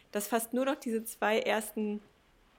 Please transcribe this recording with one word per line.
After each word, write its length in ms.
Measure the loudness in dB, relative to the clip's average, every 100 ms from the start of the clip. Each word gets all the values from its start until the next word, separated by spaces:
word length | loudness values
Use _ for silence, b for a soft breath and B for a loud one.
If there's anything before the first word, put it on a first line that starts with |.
| b
dass 160 | -4 0
fast 240 | -2 0
nur 140 | 0 0
noch 100 | 0
diese 260 | -2 -2
zwei 340 | -4 0 2 2
ersten 640 | 2 0 0 -2 -2 -2 -8 _ _ _ _